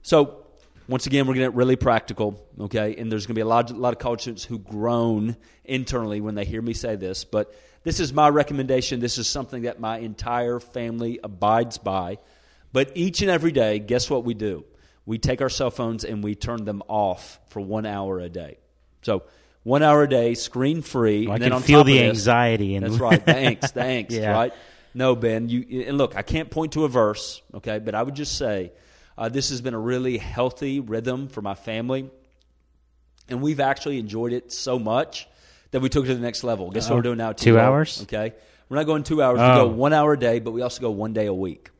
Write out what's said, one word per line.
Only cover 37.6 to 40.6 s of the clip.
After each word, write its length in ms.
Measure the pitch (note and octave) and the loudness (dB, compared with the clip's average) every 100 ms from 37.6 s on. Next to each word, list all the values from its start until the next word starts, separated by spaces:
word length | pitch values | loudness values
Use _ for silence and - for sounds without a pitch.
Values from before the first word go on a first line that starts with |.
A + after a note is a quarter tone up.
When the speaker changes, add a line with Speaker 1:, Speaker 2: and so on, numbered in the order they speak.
| A#2+ C#3 D#3 - | 8 4 0 -4
Speaker 1:
Okay. 300 | G#2 G#2+ A2 - _ _ _ | -8 -6 -6 -8 _ _ _
We're 80 | C#3 | -2
not 80 | D#3 | 0
going 180 | D3+ | -2
two 180 | C#3+ D#3 | 0 2
hours. 160 | C3 B2 | 4 6
We 40 | B2 | 8
Speaker 2:
Oh. 200 | B2 A#2+ | 8 6
Speaker 1:
go 80 | |
one 200 | A2+ C#3 | 4 4
hour 200 | D#3 D3+ | 4 4
a 60 | C#3+ | 4
day, 200 | A#2+ A#2 | 2 0
but 120 | A2+ | -2
we 100 | A#2 | -4